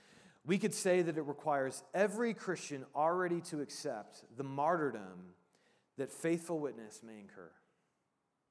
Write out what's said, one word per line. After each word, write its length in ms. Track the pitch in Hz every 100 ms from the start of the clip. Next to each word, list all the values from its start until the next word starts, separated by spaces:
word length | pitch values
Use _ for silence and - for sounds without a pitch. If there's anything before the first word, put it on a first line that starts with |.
| - - - -
we 140 | 135 190
could 160 | 208
say 300 | - 196 180
that 120 | 170 156
it 60 |
requires 640 | 143 139 151 143 131 - -
every 400 | 175 208 208 240
Christian 520 | 214 - 165 - 143 127 139
already 440 | 156 180 180 175
to 200 | 165 151
accept 640 | 139 - 147 110 101 - - 120
the 80 |
martyrdom 880 | 135 139 151 175 143 113 92 90 90 - _ _ _ _ _ -
that 140 | 135
faithful 480 | - 165 170 170 160
witness 420 | 147 117 107 - 113
may 140 | 107
incur." 320 | 98 98 85 - _ _ _ _ _ _ _ _ _